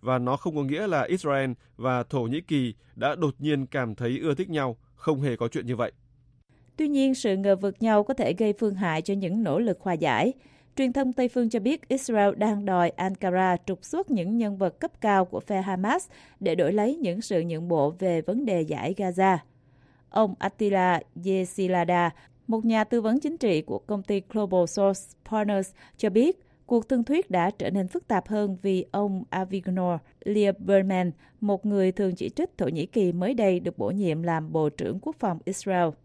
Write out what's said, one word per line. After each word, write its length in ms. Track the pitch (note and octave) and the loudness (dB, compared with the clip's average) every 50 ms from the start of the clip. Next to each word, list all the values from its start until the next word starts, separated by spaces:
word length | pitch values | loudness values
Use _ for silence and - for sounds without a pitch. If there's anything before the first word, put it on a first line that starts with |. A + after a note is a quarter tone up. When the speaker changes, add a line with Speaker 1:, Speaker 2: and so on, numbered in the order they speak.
Speaker 1:
và 160 | - A#2+ B2+ B2+ | -2 -2 -2 -2
nó 200 | B2 B2 C3 C#3+ | 0 -2 -2 -2
không 180 | - F3+ D#3 | -2 -4 -4
có 80 | D3+ C#3+ | -4 -2
nghĩa 240 | C3+ C#3+ D#3 G#3 G#3 | -2 -2 -2 -2 -2
là 140 | F3 D3 | 0 -2
Israel 500 | B2+ - F3 F#3 - D#3 C#3+ C#3 C3+ C3 B2 - _ _ _ - | 0 0 -2 -2 0 0 0 0 0 -2 -4 -8 _ _ _ -6
và 260 | A2+ C3 B2+ B2 A#2+ | -4 -2 -2 -2 -2
Thổ 180 | - - C3+ | -2 -4 -4
Nhĩ 200 | A#2+ A2 B2 D#3 | -2 -2 -4 -6
Kỳ 320 | F3+ - D#3+ C#3+ C3 A#2+ G#2 _ _ _ _ | -4 -2 -2 0 0 -2 -4 _ _ _ _
đã 200 | - A#2 C#3 D3 | -4 -2 -2 0
đột 200 | F3+ E3+ D3 C3 _ | 0 -2 -2 -2 _
nhiên 260 | C#3 D3+ D3+ C#3 C3+ | -2 -2 0 0 -2
cảm 300 | B2 - C#3+ B2+ A2+ G#2+ | -4 -4 -4 -4 -4 -4
thấy 240 | - B2 A#2 B2 C3+ | -4 -4 -4 -4 -2
ưa 160 | A2 D#3+ D3 | -2 -2 -2
thích 140 | C3+ F#3 G3 | -2 -2 -4
nhau. 280 | E3 D3+ C#3 C3 A#2 - _ _ _ | -2 -2 -2 -2 -4 -8 _ _ _
Không 260 | _ - - D#3 C3+ | _ -2 -2 -2 0
hề 140 | C#3 C#3+ A#2+ | 0 -2 -2
có 120 | A2 A#2 A#2 | -2 -4 -4
chuyện 180 | - - - | -4 -6 -4
như 100 | A#2 B2 | -4 -2
vậy. 160 | G#2+ A#2+ G#2+ - _ _ _ _ _ _ _ _ _ _ _ _ _ _ _ _ - | -2 -2 -4 -4 _ _ _ _ _ _ _ _ _ _ _ _ _ _ _ _ -4
Speaker 2:
Tuy 100 | D#4 D4 | -2 0
nhiên, 280 | D4 C#4 C4+ C4+ C4+ | 2 2 2 2 2
sự 220 | B3+ - A3+ G3 F#3+ | 0 0 0 0 2
ngờ 180 | G3 G3+ G3 | 4 2 2
vực 200 | F#3+ G3 G3+ F#3+ _ | 4 2 -4 -2 _
nhau 240 | A3+ A3+ A3 G#3 G#3 | 0 4 4 4 4
có 100 | G#3 C4 | 2 0
thể 200 | - A#3 - - | -2 0 -2 0
gây 200 | F#3 A3+ G#3+ G#3 G#3 | 2 2 0 0 2
phương 160 | A#3 G#3+ G#3 | 0 -2 0
hại 260 | F#3 G3+ F3 D#3 D#3 | 0 -2 -2 0 -2
cho 120 | E3 - G3 | -2 -2 -4
những 300 | G3+ F#3+ F3 F3 A3 A3+ | -2 -2 -2 -2 -2 0
nỗ 160 | F3+ C#3 E3+ | 0 0 0
lực 220 | A#3+ A3+ F3+ - | 2 0 -2 -2
hòa 120 | - F#3+ F3+ | -2 -2 -2
giải. 400 | D#3+ D#3 D3+ B2 G#2+ D3 A3+ C4 - _ - _ _ _ _ _ | 0 2 2 2 2 2 0 0 -4 _ -20 _ _ _ _ _
Truyền 180 | - C4+ C4 B3 | -2 0 0 2
thông 200 | C#4 C#4 C4 B3+ | 0 0 0 0
Tây 160 | - B3+ B3 | 0 -2 0
phương 200 | - B3+ A#3+ A3+ | 0 0 0 0
cho 100 | - A#3 | 0 0
biết 280 | F#3+ A#3 D4 D#4+ - - | 0 0 -2 -2 -2 -4
Israel 480 | - C4+ C4+ - A#3+ G#3+ G3+ G3+ - | -4 -4 -2 0 2 4 4 4 4
đang 300 | - G#3 A3 G#3+ G3+ G3+ | 2 0 0 0 0 0
đòi 240 | G3+ F#3+ F3+ F3 E3+ | 0 2 2 2 2
Ankara 680 | - - F3+ F#3+ F#3+ - - F#3+ F3+ F#3 F#3 F#3 F3+ E3+ _ | 0 -2 -4 -4 -4 -2 -2 0 0 2 2 2 2 0 _
trục 200 | - F#3+ F3+ - | -6 -8 -8 -6
xuất 260 | - - D#4+ G4 - | -8 -4 -4 -2 -2
những 260 | D4+ G#3 E3+ F3+ G#3+ A#3 | -2 -2 -2 0 0 0
nhân 200 | A#3 G#3 G3+ F#3+ | 0 -2 -2 0
vật 220 | G3 F3 E3 _ | -2 -2 -2 _
cấp 120 | - F4 _ - | -8 -8 _ -2
cao 240 | - A3 G3+ G3 F#3 | 0 2 4 4 2
của 140 | F3+ - F#2 | 2 -2 -8
phe 220 | - - G#3 F#3+ | -6 -2 -4 -2
Hamas 460 | F#3+ G3 F#3+ F#3 F#3+ G#3 C4+ F4+ - - - - - - - _ | -2 -2 -2 -2 0 0 0 -2 -2 -8 -18 -20 -20 -20 -16 _
để 160 | - G3 E3 | -2 -2 2
đổi 180 | F3 F3 - F#3 | 2 2 2 2
lấy 220 | G#3 G#3 A3+ C#4+ | 2 2 0 0
những 260 | E4+ D4+ F#3+ E3+ G3+ | -2 -2 -4 -4 -4
sự 200 | A3+ - G#3 F3 | -4 -2 -2 -2
nhượng 260 | E3 E3+ E3 D#3 E3 F3 | -2 -2 -4 -6 -4 -2
bộ 240 | F3 D#3+ C#3 C#3+ E3 F3 | 0 2 2 0 0 -2
về 220 | F#3+ F#3 F3 E3 | -2 0 0 0
vấn 240 | D#3 - F#3+ A#3+ C#4+ | 0 -2 -2 -2 0
đề 200 | A#3 G3 F3 D#3+ | 0 0 0 0
dải 280 | D3+ D#3+ - G2+ D3+ F#3+ - | -2 -4 -4 -4 -6 -4 -2
Gaza. 400 | G3+ F#3 F3 F3 F#3+ F#3+ F#3 E3 - _ _ _ _ _ _ _ _ _ _ _ _ _ | -4 -4 0 2 4 4 4 2 0 _ _ _ _ _ _ _ _ _ _ _ _ _
Ông 240 | - G#3 A3 G3+ F#3 - | 0 2 2 2 0 -4
Attila 600 | - G3 - _ A3 G#3 G3 F#3+ F#3 F3+ F3 E3 - _ _ - F3 | -6 -6 -4 _ -2 0 2 4 4 4 2 0 -2 _ _ -10 -4
Yesilada, 840 | F#3+ F#3+ F#3+ F#3 F3+ - - F#3+ F3+ F3+ F3+ E3+ E3 F3+ F3 F3 E3+ E3 - - - _ _ _ - | -2 -2 0 -2 -4 -4 -4 -2 0 2 0 2 2 2 2 2 2 0 -6 -20 -20 _ _ _ -4
một 180 | A3+ A3 A3 | -4 0 0
nhà 180 | A3+ A3+ A3 G#3+ | 2 2 2 2
tư 180 | G#3+ - A#3+ | 2 0 0
vấn 180 | G#3+ A3 A3+ C#4 | 0 2 0 0
chính 180 | - D4+ D#4+ E4 | 0 -2 -6 -2
trị 240 | - A3+ F3+ D#3 | 0 2 2 2
của 180 | D#3 - - G2+ | 0 -2 -8 -8
công 240 | - - G#3 G3+ F#3+ | -6 -4 -6 -6 -2
ty 180 | - G#3 G3 F#3+ _ | -2 -2 -2 -2 _
Global 360 | - A3 G#3 F#3+ F#3 F3+ F3 | -4 -4 -2 2 2 2 2
Source 360 | E3+ - - G3 G3 G3 F#3+ - - - _ _ - | 2 2 2 2 2 2 0 -6 -16 -20 _ _ -4
Partners, 420 | - G#3+ G#3+ G#3 G#3 G3 F#3+ - - _ - - _ - | -2 -2 0 0 0 0 -2 -4 -8 _ -20 -20 _ -2
cho 120 | - E3 | -2 2
biết 300 | F3 G#3+ B3 D#4+ F#4 - _ _ _ _ _ | 4 4 4 4 2 -2 _ _ _ _ _
cuộc 240 | - A#3+ A#3 A3+ _ | 0 0 0 2 _
thương 140 | C4+ B3 A#3 | 0 0 0
thuyết 280 | - C#4 D#4+ F#4+ - | 0 0 0 0 0
đã 200 | F#3 F3+ E3+ F#3 | 0 2 2 2
trở 180 | G#3 _ - G3+ | 0 _ -4 -2
nên 180 | F#3 G3 F#3+ F3+ | -2 -2 -2 -2
phức 200 | - F4+ - _ | -4 -8 -4 _
tạp 200 | A#3 G3 G3 - | -2 -2 -2 -2
hơn 300 | G#3+ G#3+ G#3 G3+ F#3+ F3+ | -2 -2 -2 -2 -4 -4
vì 240 | - G3 F#3+ F#3 - - | -2 -2 0 0 -2 -4
ông 320 | - G3 G3+ G3+ G3 F#3+ F3 - | -4 -2 -2 -2 -2 -6 -6 -6
Avigdor 680 | - F#3 F#3+ F#3+ F#3+ G3 F3+ - F3+ F#3 F3+ F3+ F3 D#3+ - _ _ _ - | -4 -6 -4 -4 -6 -6 -4 -2 -2 0 0 0 -2 -2 -6 _ _ _ -4
Lieberman, 880 | - G#3 G#3+ G#3 G3+ F#3+ G3 - F#3 G3 G3 F#3+ F#3+ F#3+ F#3 F3+ F3+ E3 _ - - _ _ | -2 2 2 4 2 2 0 0 4 4 4 4 4 2 2 0 0 -2 _ -16 -20 _ _
một 240 | - G3+ G3+ F#3+ - | -2 0 0 0 0
người 260 | G#3+ G3+ G3 F#3+ F#3 | 0 2 4 2 2
thường 240 | F#3 F#3 G3+ F#3+ F3 | 2 2 0 -2 -2
chỉ 140 | - - - | -2 -6 -6
trích 280 | - - D#4+ F#4 _ - | -4 -4 -4 -4 _ -2
Thổ 100 | G3 C3 | -2 -2
Nhĩ 180 | D#3+ D#3+ C#3+ | -2 -4 -6
Kỳ, 260 | F#3 - A#3+ G3+ F3+ | -2 0 2 2 2
mới 220 | E3+ F3 F3+ G3+ C4+ | 2 0 0 -2 0
đây 260 | A#3 A3 G3 F#3 F3+ | 2 2 2 2 2
được 180 | F3 F3 - - | 0 -4 -6 -4
bổ 120 | - G2+ | -4 -2
nhiệm 340 | F3+ G3 G#3 F3 D#3 D#3+ E3 | -2 0 0 0 -2 -2 -2
làm 280 | E3+ E3 D#3+ D#3 D#3 | -2 -2 -2 -2 -2
Bộ 180 | D#3+ D#3+ D#3 D3 | -2 0 0 0
trưởng 300 | - - - - - F#3+ | -2 -2 -6 -6 -6 -6
Quốc 140 | - D4+ D#4+ - | -6 -8 -8 -4
phòng 200 | - G#3 F3 D#3+ - | -4 -4 -4 -4 -6
Israel. 440 | - G3 - - G3 F#3+ F3+ F3 E3 D3 - _ | -8 -8 -6 -4 -2 0 2 2 0 0 -6 _